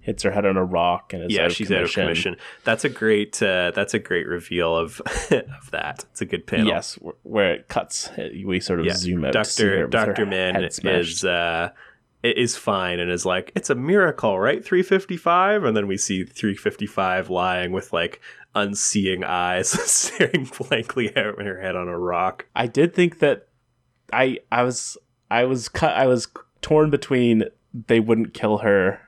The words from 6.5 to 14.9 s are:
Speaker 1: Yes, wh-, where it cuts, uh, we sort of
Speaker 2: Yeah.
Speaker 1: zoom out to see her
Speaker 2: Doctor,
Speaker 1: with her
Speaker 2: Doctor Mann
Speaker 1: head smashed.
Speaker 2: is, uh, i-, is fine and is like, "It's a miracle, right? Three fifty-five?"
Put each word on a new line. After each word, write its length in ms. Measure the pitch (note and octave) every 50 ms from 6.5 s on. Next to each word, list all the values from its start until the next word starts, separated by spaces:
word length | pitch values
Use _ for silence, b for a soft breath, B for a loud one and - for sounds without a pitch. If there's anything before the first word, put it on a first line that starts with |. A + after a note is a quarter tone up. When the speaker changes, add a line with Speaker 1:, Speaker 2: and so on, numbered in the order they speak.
| - E2 D2
Speaker 1:
Yes, 280 | G#2+ E2 E2 - - -
wh-, 300 | - - E2+ - _ _
where 280 | - G#2 G#2+ G2 F2+ D#2
it 140 | - -
cuts, 420 | _ - A#2 - - - - - -
uh, 200 | - - - - - F2 G2
we 140 | G2 F#2 F#2
sort 200 | - - F#2 E2+
of 60 | E2
Speaker 2:
Yeah. 80 | F2 F2
Speaker 1:
zoom 300 | - F2 F2 F2+ F2 D2
out 80 | C2 -
to 100 | A2 G#2+
see 180 | - - - A2
her 60 | G2
Speaker 2:
Doctor, 160 | G2 F#2 D#2
Speaker 1:
with 80 | B1+ -
her 120 | A2+ G#2+
Speaker 2:
Doctor 180 | G#2+ G2 - G#2
Mann 300 | G2 G2 F#2 F#2 F#2 F#2
Speaker 1:
head 180 | F2+ F2+ F2 -
smashed. 360 | - - G2 F#2 F2 F2 E2
Speaker 2:
is, 160 | E2+ - G2
uh, 440 | F#2 F2 E2+ E2+ E2+ E2 E2 E2+ G#2 B B B B B B B _ _ _ -
i-, 40 |
is 280 | A#2+ - - B2 A2+ -
fine 440 | - - A#2+ G#2 F#2+ F#2 F2+ F2 F2
and 120 | F2 F2
is 140 | F2+ F2 -
like, 260 | F#2 F2+ F#2 F#2 - _
"It's 140 | F#3+ - -
a 60 | C3+
miracle, 640 | A#2+ B2+ D#3 F#3+ G#3 F#3 D#3+ - - - G#2+ G2 F#2
right? 240 | G2+ B2 D#3 - -
Three 200 | - F#3 F3+ F3+
fifty-five?" 800 | -